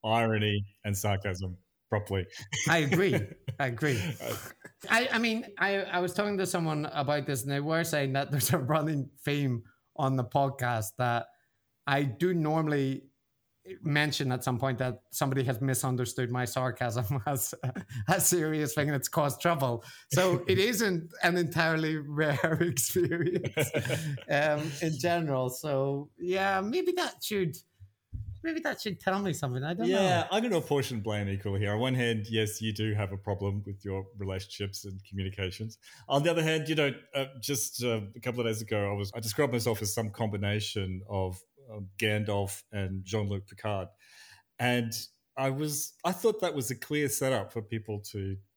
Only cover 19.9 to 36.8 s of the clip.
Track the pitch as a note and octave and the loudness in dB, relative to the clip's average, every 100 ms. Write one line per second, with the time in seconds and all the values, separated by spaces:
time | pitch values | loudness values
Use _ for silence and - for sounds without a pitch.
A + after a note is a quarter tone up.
19.9 | - - - F#3 F3 - F#3+ G#3 A3 A3 | -20 0 4 4 4 2 4 4 4 2
20.9 | F3 E3 - F3 F3 E3+ E3 E3 D#3+ D#3 | 0 -4 0 2 4 2 2 2 2 2
21.9 | D#3 C#3+ D3 D#3 C3+ E3 D#3+ E3+ B2 - | -2 -2 0 2 2 2 2 2 0 0
22.9 | F#3 F3 E3+ E3 F#3+ - - C#3+ D3 C3+ | 2 2 2 0 0 -2 -2 0 0 -2
23.9 | D#3 D#3 C#3 - D3 D3+ D3+ D3+ C#3 E3 | -2 -2 -6 0 2 2 0 -2 -2 -4
24.9 | C#3+ E3+ E3+ D#3 C3+ B2+ B2+ D#3 C3+ C#3 | 0 0 2 2 0 0 -4 -2 0 0
25.9 | C#3 D3 _ F3 F#3+ G3 F#3+ G3+ E4 F4+ | -2 -6 _ -2 2 2 2 0 0 2
26.9 | F4+ D#4 - - G3+ F3 - _ _ - | 0 -2 -4 -4 0 0 -2 _ _ -20
27.9 | _ _ - - - E4 D#4 - G3 G#3+ | _ _ -10 -10 -6 -4 -4 -4 -4 -6
28.9 | F3 - F#3+ G3+ C#3+ C3+ B2+ D3 F3 A3+ | -2 0 0 0 -2 -2 -2 -2 0 2
29.9 | G3 F#3+ F3 E3 G3 A#3+ F3 - C#3+ B2+ | 4 6 4 2 0 2 2 2 2 2
30.9 | A#2+ G#2 G#2 G2+ G2 G2+ G2 G2+ G#2+ B2+ | -2 -2 -2 0 -2 0 0 2 2 2
31.9 | B2+ A#2+ A2 G#2 A2+ G#2+ - A2 G#2 A2 | 2 2 2 0 0 0 0 -4 0 0
32.9 | G#2+ G2 G2 G2+ F#2+ G2+ G2 G#2 G2 G2+ | 0 -2 -4 -4 -2 0 -2 -6 -8 -4
33.9 | F#2+ F#2+ G2+ G2 F#2+ F#2+ - G2+ G2 G2+ | -6 -6 -8 -6 -6 -8 -8 -6 -6 -10
34.9 | F#2+ G2 G2 F#2+ F#2+ F#2+ F#2+ A2+ - - | -14 -8 -4 -4 -4 -6 -6 -10 -10 -20
35.9 | - - C#3+ D#3+ E3 D#3 D#3+ D3 D#3 | -20 0 2 4 2 2 0 0 2